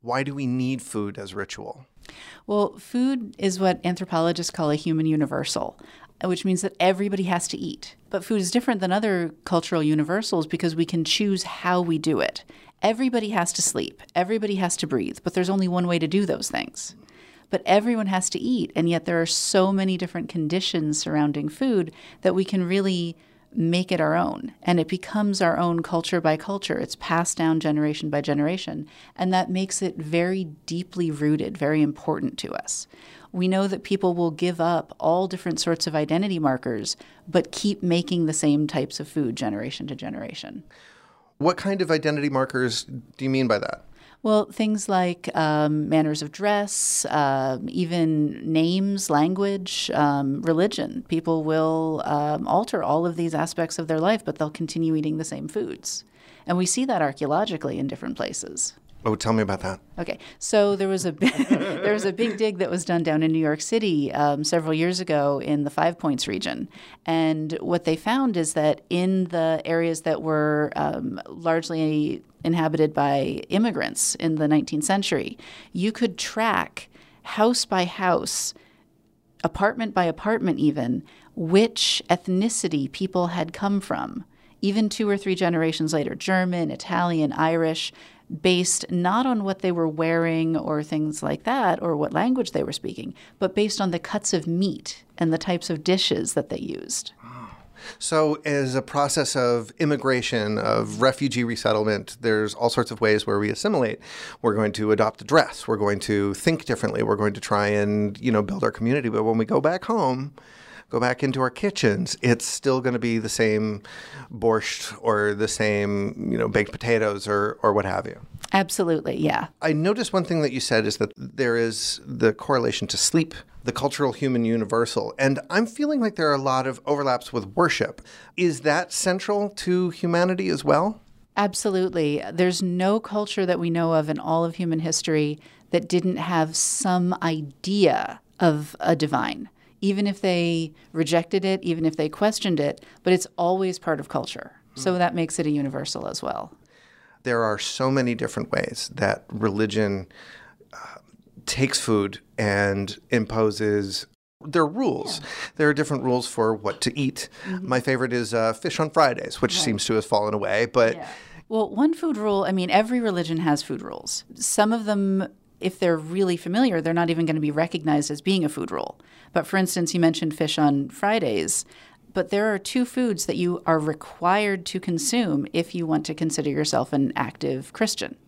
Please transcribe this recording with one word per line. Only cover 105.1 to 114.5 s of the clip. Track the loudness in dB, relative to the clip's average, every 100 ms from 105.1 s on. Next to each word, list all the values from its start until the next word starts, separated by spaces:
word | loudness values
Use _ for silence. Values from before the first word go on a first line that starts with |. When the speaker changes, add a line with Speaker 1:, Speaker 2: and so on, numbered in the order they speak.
| 0
Speaker 1:
a |
dress. | 2 4 4 -2 -4
We're | 0
going | 2 0
to | 0 2 2
think | 0 0 0
differently. | -2 -2 -2 0
We're | 0 2
going | 0
to | -2
try | -2 2 2
and, | 2 2 2 0 -2
you | 0
know, | 2
build | 0 0
our | -2
community. | 0 0 0 0
But | 0
when | 0 2
we |
go | 2 2
back | 2 -2
home, | -2 0 2 0 -4 -12 -20 -20 -20 -20 -6
go | -2
back | 0 0
into | -2 0
our | -2
kitchens, | 0 -4 2 2 2 -2 -2
it's | 2 2 0
still | -4 0 2
gonna | 2 0
be | 0 -2
the | -2
same | 0 2 2 0 -4 -10 -18 -18 -18 -16
borscht | -2 2